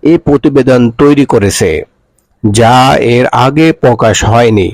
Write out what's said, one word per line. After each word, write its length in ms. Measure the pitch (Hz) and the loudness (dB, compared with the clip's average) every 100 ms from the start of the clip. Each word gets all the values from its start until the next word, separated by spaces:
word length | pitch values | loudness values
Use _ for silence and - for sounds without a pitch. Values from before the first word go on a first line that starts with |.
এ 120 | - 165 | 0 -2
প্রতিবেদন 640 | - 143 156 139 127 127 120 | 0 -2 0 -2 0 0 0
তৈরি 340 | 113 147 143 | 0 2 2
করেছে, 460 | 135 120 101 - 98 78 - _ _ _ _ _ | 0 0 -2 -2 -4 -4 -8 _ _ _ _ _
যা 340 | 107 104 113 127 131 147 | -4 0 2 2 2 0
এর 260 | 113 120 127 | 0 0 0
আগে 400 | 120 127 147 160 | 0 -2 0 -2
প্রকাশ 520 | 156 131 120 113 117 | 0 -2 0 0 -2
হয়নি। 460 | 113 117 120 110 90 | 0 0 2 0 -2